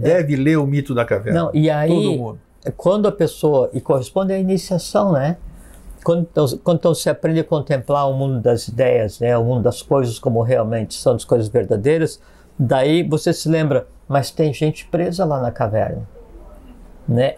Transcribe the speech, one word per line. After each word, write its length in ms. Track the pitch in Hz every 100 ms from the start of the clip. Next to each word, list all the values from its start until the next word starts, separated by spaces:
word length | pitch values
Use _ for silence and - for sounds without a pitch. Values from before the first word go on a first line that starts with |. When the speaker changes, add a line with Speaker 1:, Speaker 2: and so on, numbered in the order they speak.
Speaker 1:
É. 40 | 131
Speaker 2:
deve 300 | 180 147 135
ler 220 | 143 156
o 80 | 139
mito 300 | 143 131 120
da 100 | 117
caverna. 380 | 101 110 170
Speaker 1:
Não, 80 | 165
e 160 | 151 156
aí 200 | 151 156
Speaker 2:
Todo 280 | 175 - 135
mundo. 220 | 113 - _ _ 131 -
Speaker 1:
quando 320 | 175 208 202
a 40 |
pessoa, 580 | 196 156 - 156 135 120
e 60 | 123
corresponde 540 | - 135 123 190 190
à 60 | 190
iniciação, 720 | 185 190 - 175 - 208 202
né? 260 | 143 143 180 - - - - - -
Quando 180 | - 170
então, 240 | 170 156 139 -
quando 140 | - 165
então 160 | 175 160
se 140 | 160
aprende 300 | 147 160 165
a 20 |
contemplar 680 | 151 151 135 139 113 143 139
o 40 |
mundo 260 | 135 135 127
das 280 | 120 117 -
ideias, 520 | 117 127 123 107 -
né? 180 | 120 120
O 60 |
mundo 180 | 117 104
das 220 | 117 -
coisas 340 | - 139 120 113
como 240 | 127 113
realmente 540 | 117 123 110 113 101 -
são, 180 | 135
das 100 | 113 -
coisas 220 | 120 107
verdadeiras, 720 | 120 95 107 127 165 160 - - - - -
daí 460 | 120 135 143 165 165
você 240 | 151 175
se 140 | 160 160
lembra, 380 | 160 156 127 - - -
mas 240 | 139 -
tem 200 | - 156
gente 360 | 127 156 156 -
presa 380 | 165 180 175 165
lá 140 | 139
na 120 | 120
caverna, 500 | 120 113 107 95 82 107 - - - - - - - - - -
né? 260 | 120 135